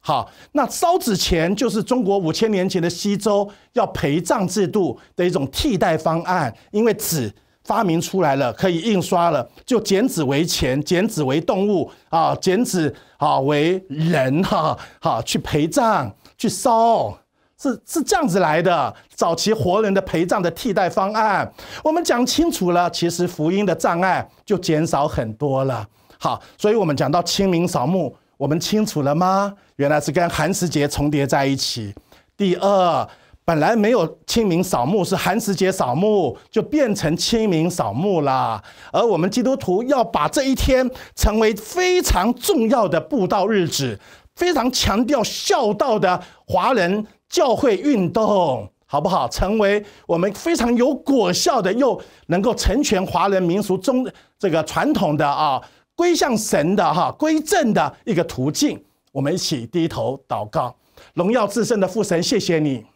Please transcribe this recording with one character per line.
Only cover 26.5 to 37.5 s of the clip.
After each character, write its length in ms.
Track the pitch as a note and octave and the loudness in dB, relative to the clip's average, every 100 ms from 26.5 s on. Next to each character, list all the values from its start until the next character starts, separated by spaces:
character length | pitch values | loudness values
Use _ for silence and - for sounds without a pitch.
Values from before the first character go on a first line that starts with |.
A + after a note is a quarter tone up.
| _ | _
所 140 | G#3 | 0
以 20 | |
我 100 | A3+ | 2
们 120 | F3 C#3 | 0 0
讲 120 | C#3+ | 0
到 140 | E3+ | 0
清 260 | F3 - G3 | 0 0 2
明 200 | E3+ F3 | 2 0
扫 180 | D3+ B2+ | -2 0
墓， 300 | F#3 C#3+ - _ _ | -2 -2 -8 _ _
我 120 | C#3 | -2
们 100 | E3 | -2
清 260 | - G#3+ | 0 -2
楚 180 | G#3+ - | 0 -2
了 120 | C3+ | 0
吗？ 400 | D3 F3+ F#3+ G3+ G3+ _ - | 2 2 0 -2 -8 _ -4
原 140 | C#3+ | 0
来 100 | D3+ | 0
是 120 | D3 | 0
跟 160 | D3+ E3+ | 0 0
寒 240 | - D#3 | 0 -2
食 160 | E3+ F3+ | -2 -2
节 180 | D3+ D3 | 0 -2
重 240 | - D3 | 0 0
叠 160 | D3 C#3 | 0 0
在 200 | D3+ C#3 | 0 0
一 100 | C3+ | 0
起。 360 | - - G#2 G2+ _ - _ _ | -4 -6 -10 -12 _ -20 _ _
第 180 | G3 F3 | -2 0
二， 520 | G3 G3+ F3 D3 A2 - _ - | 2 2 2 2 -2 -10 _ -10
本 140 | - D#3+ | -2 0
来 160 | D#3 | 2
没 160 | A#3 G#3 | 2 2
有 280 | A#3+ D#3+ - - | 2 0 -4 -4
清 200 | A#3+ G#3+ | 0 2
明 160 | E3 | 0
扫 220 | - D#3+ | 0 0
墓， 200 | B2 G#3 | 0 0
是 120 | F3 F#3+ | 0 -2
寒 220 | - G3+ | 0 -2
食 140 | A3+ | -2
节 180 | G3 F#3 | 0 0
扫 220 | F#3+ C3+ | 2 0
墓， 420 | B2+ G#3 G#3 D3+ G#2 - | 2 2 2 0 -4 -4
就 120 | - | -4
变 320 | - D4+ B3+ | 0 0 0
成 220 | G3+ D#3+ E3 | 0 -2 -2
清 320 | - A#3 | 0 0
明 200 | A3 | 2